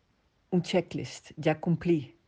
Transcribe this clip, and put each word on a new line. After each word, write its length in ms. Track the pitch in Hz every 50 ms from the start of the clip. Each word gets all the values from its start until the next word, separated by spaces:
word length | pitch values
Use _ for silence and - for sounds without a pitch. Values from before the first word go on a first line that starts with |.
| _ _ _ _ _ _ _ _ _ _
un 120 | - 180
checklist, 680 | 165 - - 180 170 - - 143 127 - - - - - -
"ya 220 | - 147 160 151 156
cumplí", 560 | - 175 170 160 - 175 170 151 131 - - _ _